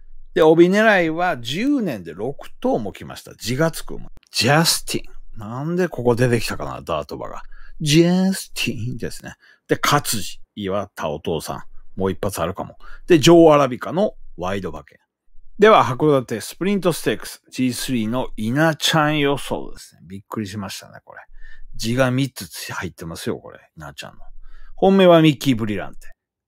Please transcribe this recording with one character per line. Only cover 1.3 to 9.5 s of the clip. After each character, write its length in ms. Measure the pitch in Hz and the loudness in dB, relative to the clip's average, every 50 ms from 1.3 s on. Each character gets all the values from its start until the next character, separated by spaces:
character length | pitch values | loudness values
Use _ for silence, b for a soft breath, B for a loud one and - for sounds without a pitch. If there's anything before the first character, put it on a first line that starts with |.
| 160 | -2
十 440 | 123 117 113 139 185 240 285 294 269 | -4 -6 -6 -6 -2 -2 0 0 0
年 220 | 214 170 120 98 85 | -2 -2 -4 -6 -8
で 100 | 82 78 | -12 -10
六 360 | 92 107 131 - - - - - - | -8 -6 -6 -8 -8 -12 -14 -8 -4
頭 200 | - - 175 147 | -2 -2 -2 -2
も 120 | 107 92 | -4 -6
来 140 | - - - | -10 -12 -14
ま 100 | 69 - | -16 -16
し 80 | - - | -16 -18
た。 120 | - - | -20 -16
字 200 | - - 110 127 | -10 -8 -4 0
が 160 | 135 165 165 | 0 0 0
つ 120 | - - - | 0 -4 -8
く 120 | - - | -8 -8
馬。 160 | - - - - - _ _ | -8 -10 -10 -12 -16 _ _
ジ 180 | - - 104 123 | -4 0 2 4
ャ 160 | 143 160 170 | 4 4 4
ス 180 | - - - - | 2 0 -2 -4
テ 160 | - - 107 | -4 -6 -6
ィ 20 | |
ン。 140 | - - - - - - - 113 | -6 -8 -10 -12 -12 -10 -10 -10
な 260 | 107 104 117 131 147 | -10 -8 -8 -6 -6
ん 100 | 160 175 | -4 -2
で 120 | 180 185 | -2 -2
こ 160 | 165 - - 120 | -2 -4 -2 0
こ 120 | 120 117 | 2 2
出 140 | 107 127 123 | 4 4 2
て 100 | 120 117 | 2 2
き 80 | - | 0
た 80 | - 95 | -2 -6
か 100 | 78 73 | -6 -8
な、 160 | 67 65 - | -8 -10 -8
ダ 220 | 71 - 82 76 71 | -6 -4 -4 -4 -4
ー 20 | |
ト 100 | - 80 | -6 -10
馬 140 | 64 57 - | -12 -10 -10
が。 120 | - - - b b b b b b b | -10 -12 -12 b b b b b b b
ジ 220 | 160 147 147 165 170 | 0 4 6 6 6
ャ 280 | 175 180 185 190 190 | 6 4 2 2 2
ス 220 | 190 - - - - | 0 -2 -6 -10 -8
テ 200 | - - - - | -6 -4 -4 -4
ィ 200 | 107 107 127 123 | -4 -6 -6 -6
ン 40 | |
で 140 | 113 - 78 | -6 -6 -8
す 140 | - - - | -8 -10 -12
ね。 80 | - - _ b b | -14 -18 _ b b